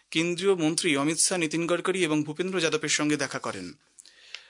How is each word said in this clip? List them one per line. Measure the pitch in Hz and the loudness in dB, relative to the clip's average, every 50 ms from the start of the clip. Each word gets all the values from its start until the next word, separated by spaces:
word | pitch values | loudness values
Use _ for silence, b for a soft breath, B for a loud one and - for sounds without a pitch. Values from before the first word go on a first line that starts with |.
| B B | B B
কেন্দ্রীয় | - 160 170 175 175 165 190 202 196 | 0 0 0 0 0 0 2 2 2
মন্ত্রী | 175 156 156 165 151 - 170 139 | 4 2 2 2 2 2 2 2
অমিত | 139 143 156 165 | 2 2 0 2
শাহ, | 156 - - 190 | 2 0 0 0
নীতিন | 175 160 156 175 165 170 | 0 -2 0 -2 -2 0
গডকরি | 165 175 175 170 190 185 190 175 | 0 0 0 0 0 0 0 0
এবং | 151 156 151 147 | 2 2 0 0
ভূপেন্দ্র | 151 147 - 180 190 190 180 | -2 -4 -4 -4 -2 0 0
যাদবের | 160 156 156 156 160 143 | 0 2 0 0 0 0
সঙ্গে | - - 151 151 151 | 0 0 2 2 0
দেখা | 143 139 127 - 131 | 0 0 -2 -4 -6
করেন। | - 117 101 95 90 85 - - _ B B B B B B B B B B B B | -6 -6 -6 -6 -8 -12 -14 -16 _ B B B B B B B B B B B B